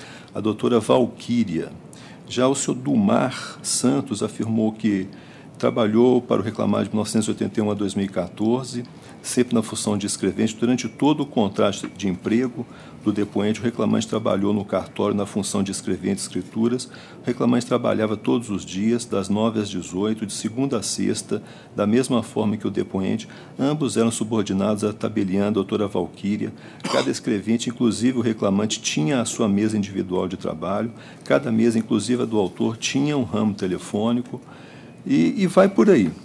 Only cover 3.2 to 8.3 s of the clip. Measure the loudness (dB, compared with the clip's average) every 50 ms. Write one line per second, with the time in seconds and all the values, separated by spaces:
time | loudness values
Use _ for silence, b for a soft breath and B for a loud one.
3.2 | 2 0 -4 -6 -10 -12 -12 -10 -6 -4 -2 2 2 2 2 2 0 -2 -4 -4
4.2 | -4 -4 -4 -4 -4 -2 0 2 2 0 0 0 0 2 2 2 0 -4 B B
5.2 | B B B B B B B 0 0 0 2 2 2 4 6 6 6 6 6 4
6.2 | 2 2 0 0 0 -2 -2 -2 0 0 2 0 0 0 0 -2 -2 2 0 0
7.2 | 0 0 -2 -2 -2 -4 -2 -2 0 0 0 0 -2 -2 0 -2 -2 -2 -2 -4
8.2 | -4 -4